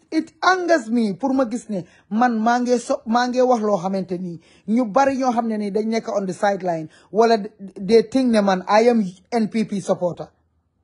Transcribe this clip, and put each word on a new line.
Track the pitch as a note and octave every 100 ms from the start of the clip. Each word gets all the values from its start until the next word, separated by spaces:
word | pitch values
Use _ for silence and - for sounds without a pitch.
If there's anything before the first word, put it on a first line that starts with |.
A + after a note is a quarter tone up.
| _
it | D#4+ D#4 _
angers | E4+ F#4 E4+ E4 A3
me | A#3+ A3
pour | F#3 C4+
ma | C4+ B3
gis | A#3+ -
ne | G3 E3 _ _
man | G#3+ B3 A3
maa | A3 A#3+
ngi | B3 B3
so, | - C4+ A3
maa | A#3+ B3
ngi | B3
wax | B3 A#3+
loo | G#3+ G3
xamante | F#3 G3 F3+ F3+
ni | F#3 E3 - _ -
ñu | A3+ A#3
bari | A3+ C#4 C4+
ñoo | C4
xam | A#3 A#3
ne | G#3+
ni | G#3
dañ | G3+ A3
nekk | A3+ A3+
on | G3+ F#3+
the |
sideline. | E3+ G#3 G3 F3+ E3 D#3 - _
Wala | G3 A3+ A3+ G#3 -
they | G3 - F#3+ A3+
think | A3 C4+ B3+
ne | A3
man | G3+ F#3 -
I | G#3
am | A#3+ A#3 F#3 - _
N | A#3+ G#3+
P | A3+
P | G#3+ G3+
supporter. | - F#3 F3 D#3+ - _ _ _ _ _